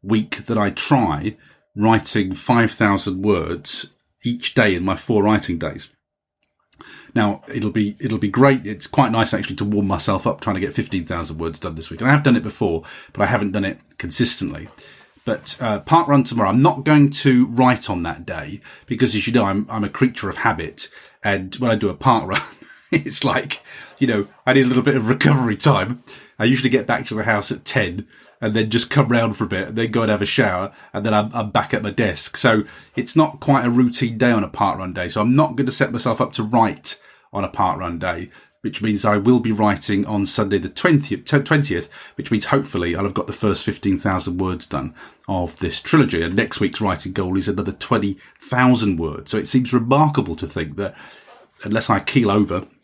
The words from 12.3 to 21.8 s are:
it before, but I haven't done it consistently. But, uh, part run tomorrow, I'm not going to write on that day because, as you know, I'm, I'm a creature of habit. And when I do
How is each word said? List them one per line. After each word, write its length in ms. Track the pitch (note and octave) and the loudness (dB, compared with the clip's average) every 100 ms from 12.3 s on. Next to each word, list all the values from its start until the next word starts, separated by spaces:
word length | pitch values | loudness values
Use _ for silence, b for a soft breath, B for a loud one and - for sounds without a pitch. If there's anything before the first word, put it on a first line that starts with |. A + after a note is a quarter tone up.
| A#2+ | 2
it 60 | |
before, 400 | G#2+ - G2 E2 B B B | 0 -2 -2 -2 B B B
but 80 | - | -2
I 40 | G2+ | 0
haven't 260 | A#2+ G2+ | 2 0
done 120 | G2+ | -2
it 140 | G2 - _ _ | -4 -6 _ _
consistently. 720 | F2 - A#2 - - D#2 C#2+ - B B B B | -8 0 0 0 -4 -8 -14 -20 B B B B
But, 320 | - A2 - - | -6 -6 -6 -6
uh, 200 | A#2+ G#2 | -4 -4
part 260 | - E3 E3 | 2 2 6
run 160 | C#3+ | 4
tomorrow, 280 | B2 A2+ G2 | 4 0 2
I'm 120 | A2 | 4
not 220 | D3+ - | 4 2
going 260 | C#3+ D3+ C#3+ | 4 6 6
to 360 | C#3+ C#3+ B2+ B2 | 4 4 4 4
write 440 | A#2 B2+ B2 - | 4 2 2 -2
on 140 | F2+ | -4
that 220 | E2+ D#2+ E2 | -4 -8 -10
day 340 | D#2+ D2 D2 B B B | -10 -10 -14 B B B
because, 280 | A#2+ B2+ | 0 0
as 120 | G#2+ G2+ | 0 2
you 60 | |
know, 120 | A#2+ | 2
I'm, 220 | G2+ G2 G#2 | 2 0 -2
I'm 140 | A2 | -4
a 60 | G2+ | -6
creature 400 | - C3 - G2 | 0 0 0 -8
of 80 | F2+ | -2
habit. 520 | A2+ E2+ E2 - - B B B | -2 -2 -6 -10 -12 B B B
And 280 | G#2+ G2 F#2 - | -2 -2 -4 -4
when 140 | A#2+ | 0
I 40 | |
do 140 | A2 | 2